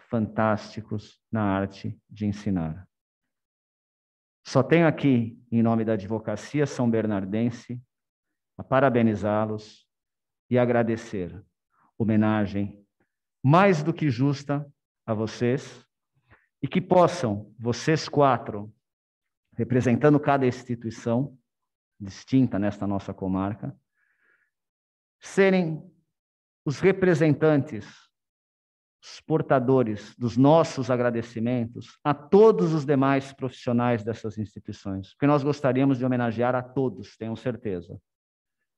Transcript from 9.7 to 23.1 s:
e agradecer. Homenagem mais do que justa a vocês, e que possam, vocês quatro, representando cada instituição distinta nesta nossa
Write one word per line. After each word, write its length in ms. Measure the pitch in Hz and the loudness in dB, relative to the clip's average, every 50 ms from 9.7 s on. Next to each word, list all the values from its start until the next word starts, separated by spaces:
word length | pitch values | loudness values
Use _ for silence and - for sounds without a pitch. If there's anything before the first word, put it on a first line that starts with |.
| - _ _ _ _ _ _ _ _ _ _ _ _ _ _ - | -20 _ _ _ _ _ _ _ _ _ _ _ _ _ _ -2
e 80 | 120 123 | 0 2
agradecer. 880 | 123 120 117 117 117 110 113 113 - - - 98 87 85 80 95 - _ _ _ _ _ _ _ _ _ _ | 2 2 2 2 0 0 -2 -6 -6 -8 -8 -8 -8 -8 -10 -14 -20 _ _ _ _ _ _ _ _ _ _
Homenagem 880 | - 113 104 110 107 107 107 110 107 104 92 95 101 101 98 - - _ _ _ _ _ _ _ _ _ _ _ _ - | -4 -2 0 2 2 2 2 2 0 0 -2 -4 -4 -6 -6 -8 -14 _ _ _ _ _ _ _ _ _ _ _ _ 2
mais 400 | 131 151 180 202 202 185 147 151 | 4 4 6 6 4 4 2 0
do 100 | 165 165 | -2 -4
que 160 | - 156 147 | -2 -2 -2
justa 580 | 120 113 135 143 135 - - - 143 143 147 - - _ _ _ _ _ _ | 0 0 0 0 -2 -2 -4 -6 -6 -6 -8 -10 -18 _ _ _ _ _ _
a 80 | - 113 | -6 -4
vocês, 720 | 104 110 107 - - 123 120 127 143 - - - - - _ _ _ _ _ _ _ _ _ _ _ _ _ _ _ | -4 -4 -6 -6 -4 -2 -2 -2 -2 -4 -10 -18 -20 -20 _ _ _ _ _ _ _ _ _ _ _ _ _ _ _
e 80 | - 135 | -8 -4
que 140 | - 185 | -2 -2
possam, 720 | - - - 180 175 - - - - 113 101 104 107 - - - | 0 2 4 4 4 4 2 0 -4 -4 -4 -4 -8 -12 -16 -8
vocês 500 | 113 120 117 - - 156 160 156 - - | -6 -6 -4 -4 -2 -2 -2 -2 -2 -2
quatro, 640 | - 147 143 135 123 - - - - 101 107 113 - _ _ _ _ _ _ _ _ _ _ _ _ _ _ _ _ | 0 2 2 4 2 0 -2 -8 -12 -12 -12 -14 -18 _ _ _ _ _ _ _ _ _ _ _ _ _ _ _ _
representando 680 | - 113 113 120 127 120 127 117 - 143 151 147 143 | -6 -4 -2 0 0 2 2 2 4 4 4 4 4
cada 260 | 147 143 143 139 131 127 | 4 2 0 2 2 0
instituição 920 | 123 - - - 120 117 - 113 107 - - 117 117 123 139 127 - - _ _ _ _ _ _ _ _ _ _ _ - | -2 -4 -6 -10 -10 -8 -8 -10 -12 -8 -4 -2 -2 -2 -2 -4 -8 -16 _ _ _ _ _ _ _ _ _ _ _ -16
distinta 580 | 101 98 - - - - 135 135 127 110 - 95 | -14 -14 -14 -16 -6 0 2 2 2 2 0 -2
nesta 300 | 101 104 101 - 101 101 | -4 -4 -4 -4 -4 -4
nossa 260 | 101 98 - - | -4 -4 -6 -8